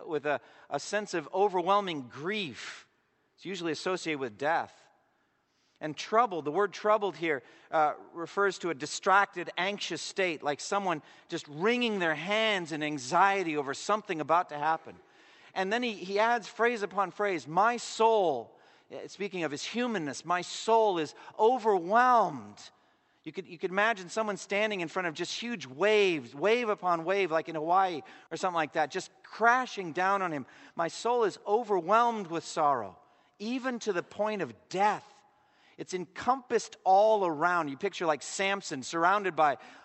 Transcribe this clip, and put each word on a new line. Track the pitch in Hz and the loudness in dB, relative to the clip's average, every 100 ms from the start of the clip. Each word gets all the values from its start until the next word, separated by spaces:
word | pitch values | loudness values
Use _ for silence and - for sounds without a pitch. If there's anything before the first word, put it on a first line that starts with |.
| - | -6
with | 151 147 | -4 -2
a, | 139 - - - | -2 -4 -20 -8
a | 143 | -8
sense | - 202 208 175 | -4 -6 -4 -6
of | 143 | -4
overwhelming | 190 208 185 175 202 190 156 123 | 0 2 2 2 2 2 -6 -8
grief. | 123 160 214 165 107 - - - _ _ _ _ _ | -10 -6 -6 -6 -10 -14 -16 -20 _ _ _ _ _
It's | 165 | -10
usually | 190 170 | -6 -4
associated | 143 185 180 165 147 | -4 -2 -4 -4 -4
with | 127 101 | -6 -4
death. | 143 160 107 - _ _ _ _ _ _ _ _ _ - | 0 0 -2 -12 _ _ _ _ _ _ _ _ _ -12
And | 156 143 | -10 -10
troubled, | - 220 240 175 | 0 2 2 0
the | 147 | -2
word | 165 202 | 0 0
troubled | - 214 214 196 151 | 0 2 2 2 -2
here, | 165 139 - - - | -2 -2 -6 -20 -2
uh, | 160 151 - - | 2 2 0 -12
refers | 170 160 - 202 180 | -12 -6 0 0 0
to | 180 | -6
a | |
distracted, | 139 147 - 202 190 196 180 160 - | -4 -6 -2 4 4 4 -2 -8 -4
anxious | 185 202 - 160 | -4 -4 -6 -8
state, | - - 185 147 | -6 -2 -2 0
like | 139 139 | -4 -4
someone | - 202 190 156 - - - | -2 -2 0 -2 -6 -20 -10
just | 165 - | -10 -8
wringing | 147 202 240 240 202 | -2 0 2 2 2
their | 170 147 | 0 0
hands | 170 214 220 196 160 | 0 0 2 0 -2
in | 156 | -4
anxiety | 151 151 127 175 196 196 170 151 | -4 -4 0 4 4 4 0 -2
over | 135 | -4
something | 135 - 214 - 165 | -4 -2 -2 -2 -4
about | 143 165 180 | 2 2 2
to | 147 | -2
happen. | 151 160 117 90 _ _ - - - - | 0 -2 -4 -20 _ _ -20 -20 -12 -4
And | 190 | -2
then | 233 | 0
he, | 247 | -2
he | 202 180 196 | -6 -4 0
adds | 226 240 - | 2 2 -2
phrase | - 233 240 | 0 0 0
upon | 196 190 185 | -4 -2 -2
phrase, | - 208 175 139 | 0 -2 -2 -2
"My | 170 220 240 | 2 2 2
soul," | - - 226 220 175 127 110 - _ _ - 127 120 | -6 2 4 6 4 0 -6 -18 _ _ -16 -14 -12
speaking | - 196 180 | -8 -6 -4
of | 156 | -4
his | 143 | -4
humanness, | - 220 247 208 147 120 156 | -6 -4 -2 -2 -4 -6 -2
"my | 180 | -2
soul | 175 - - 226 220 175 | -2 -6 2 4 4 0
is | 151 - - - | -4 -8 -10 2
overwhelmed." | 220 254 214 196 170 220 254 240 180 139 104 104 - _ _ _ _ _ | 4 4 2 2 4 4 6 4 2 -2 -12 -18 -20 _ _ _ _ _
You | 156 | -12
could, | 151 151 | -12 -12
you | 170 | -8
could | 185 | -4
imagine | 190 214 208 175 | 2 2 0 -4
someone | 220 214 190 | -2 -2 -4
standing | - 202 214 202 | -2 0 0 -2
in | 165 | -4
front | 185 180 | -2 -4
of | |
just | 156 175 - | -4 -6 -6
huge | 233 226 131 | -6 -8 -8
waves, | 131 202 214 190 160 120 139 | 0 4 6 4 2 -4 -2
wave | 190 240 226 | 2 2 2
upon | 196 180 170 165 | 0 0 0 0
wave, | 202 185 | 0 2
like | 160 156 | 0 -2
in | 160 | -4
Hawaii | 156 185 190 156 - - - | 2 2 2 -2 -10 -20 -12
or | 160 | -4
something | 190 170 | -2 0
like | 156 | -2
that, | 170 147 | 0 -2
just | 190 - _ | -4 -10 _
crashing | - - 226 247 247 - 175 | -14 2 4 4 0 -6 -6
down | 151 185 196 | 0 2 2
on | 180 | 0
him. | 147 120 - - - | -4 -8 -16 -14 -4
"My | 170 | -4
soul | - 226 247 | -2 0 2
is | 208 - - | 2 -2 0
overwhelmed | 214 220 190 160 220 240 226 170 | 0 2 0 4 4 4 0 -4
with | 165 | -6
sorrow, | - - 147 131 101 90 _ _ _ - | -4 0 2 2 -2 -12 _ _ _ -10
even | 208 254 247 240 | -6 -4 -4 -4
to | 214 | -2
the | 175 | -2
point | 147 - 214 208 | -4 -4 -4 -2
of | 143 110 - | -6 -8 -8
death." | 180 208 185 - _ _ _ _ _ _ - | 0 0 0 -8 _ _ _ _ _ _ -16
It's | 156 | -8
encompassed | 185 175 - 247 269 247 233 - - | -8 -8 -4 0 0 2 -2 -2 -2
all | - 190 214 214 180 | 4 6 6 4 2
around. | 147 175 175 151 | 2 2 2 0
You | 135 | -4
picture, | 196 - 170 | -6 -2 0
like, | 151 | 0
Samson | - - 196 196 - 143 | -2 -2 -2 -2 -4 -8
surrounded | 120 165 170 208 190 | -4 2 4 4 0
by | 156 151 127 - - | 2 2 2 -8 -20